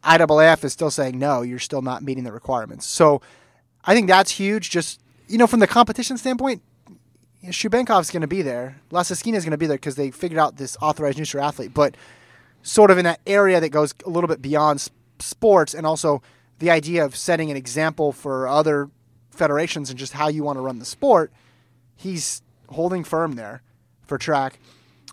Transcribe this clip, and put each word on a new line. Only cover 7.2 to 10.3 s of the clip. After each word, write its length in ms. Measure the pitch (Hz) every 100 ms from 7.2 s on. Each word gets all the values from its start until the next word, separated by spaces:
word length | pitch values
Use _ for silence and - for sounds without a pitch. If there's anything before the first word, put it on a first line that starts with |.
| _ _
you 60 | 180
know, 60 |
Shubenkov's 580 | - 220 240 254 202 160
gonna 160 | 175 151
be 160 | 190
there. 380 | 143 120 127 139 -
Laseskina 440 | 170 175 180 233
is 100 | 220
gonna 120 | 160 151
be 100 | 160
there 120 | 139
'cause 160 | 151
they 160 | 131 139
figured 300 | - 175